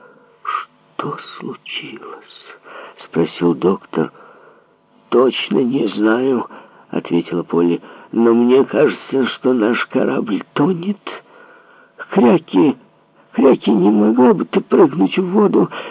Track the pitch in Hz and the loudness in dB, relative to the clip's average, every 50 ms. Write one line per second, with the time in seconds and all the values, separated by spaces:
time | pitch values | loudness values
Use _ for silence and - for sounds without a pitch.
0 | - - - _ _ _ _ _ - - - - - - _ _ _ _ _ - | -20 -20 -20 _ _ _ _ _ -10 -8 -8 -8 -8 -12 _ _ _ _ _ -10
1 | - 147 - - - - - - - - - - - - - - - - - - | -10 -8 -10 -12 -14 -16 -16 -14 -12 -12 -14 -14 -14 -14 -12 -12 -12 -14 -16 -16
2 | - - - - - - - - - - - - - - - - - - - - | -16 -18 -18 -18 -20 -20 -20 -20 -20 -20 -20 -20 -20 -20 -20 -20 -20 -20 -20 -20
3 | - - - 85 82 - - - 87 87 78 65 85 92 95 - - - - 82 | -14 -6 -2 -2 -2 -2 -2 0 0 0 2 2 2 0 0 0 -4 -8 -6 -4
4 | 76 67 - - - - - - - - - _ _ _ _ _ _ _ _ _ | -4 -4 -6 -14 -20 -20 -20 -20 -20 -20 -20 _ _ _ _ _ _ _ _ _
5 | _ - - 120 131 123 - - - - - 151 131 117 135 143 - 101 95 104 | _ 0 2 2 4 2 2 -2 -4 -2 0 0 0 0 0 -2 -2 -2 -2 0
6 | 107 110 110 123 131 135 131 117 - - - - - - - - - _ - 82 | 0 2 2 2 0 0 -2 -2 -4 -8 -12 -20 -20 -20 -20 -20 -14 _ -8 -8
7 | - - - 85 80 - 87 87 80 - - 82 87 87 85 - - - - - | -6 -2 -2 -2 -2 -2 -4 -6 -6 -2 0 0 2 2 0 -2 -6 -10 -20 -20
8 | - - - 110 117 117 117 120 120 120 127 135 131 - 104 117 151 120 - - | -14 -6 -2 2 4 4 4 4 4 4 4 4 4 2 2 2 2 2 0 -4
9 | - - 131 135 123 107 - - - 127 127 120 104 113 117 - - - - - | -8 -6 -4 -2 -2 -2 -4 -2 0 0 0 2 2 0 0 -2 -4 -4 -4 -2
10 | - - 131 131 - - - - - _ - - 147 180 185 165 170 202 202 - | -2 -2 -2 -4 -4 -4 -4 -6 -6 _ -4 -2 0 0 0 -2 -4 -6 -6 -8
11 | - - - - - _ - - - - - - _ _ _ _ _ _ _ - | -10 -16 -16 -16 -18 _ -20 -20 -20 -20 -20 -20 _ _ _ _ _ _ _ -20
12 | - - - 190 247 233 196 160 - - 196 185 165 139 - - - _ _ _ | -12 -8 -4 0 2 2 2 0 -2 -2 0 2 2 2 0 -4 -8 _ _ _
13 | _ _ _ _ _ _ - - 254 - - - - - - 175 175 - 220 208 | _ _ _ _ _ _ -2 2 2 4 2 2 0 0 0 2 2 2 4 4
14 | 208 110 - - 127 123 - 165 - - - 196 - - 233 240 180 143 143 175 | 2 2 4 4 4 4 4 2 -2 -2 -2 -4 -2 0 2 4 4 4 2 0
15 | - - - 180 196 175 190 214 208 185 - 214 - - - - - - | -2 0 0 -2 -2 0 2 2 2 2 2 2 0 0 -2 -8 -14 -16